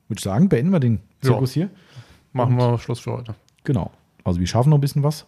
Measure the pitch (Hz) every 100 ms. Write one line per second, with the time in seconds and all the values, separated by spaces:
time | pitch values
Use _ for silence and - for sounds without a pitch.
0 | - 104 101 98 190 156 151 190 123 104
1 | - _ 131 120 127 143 190 - _ -
2 | - - _ 131 123 123 123 120 - 120
3 | - 117 117 107 _ _ - 127 87 _
4 | _ _ - 87 90 113 131 147 139 147
5 | 143 151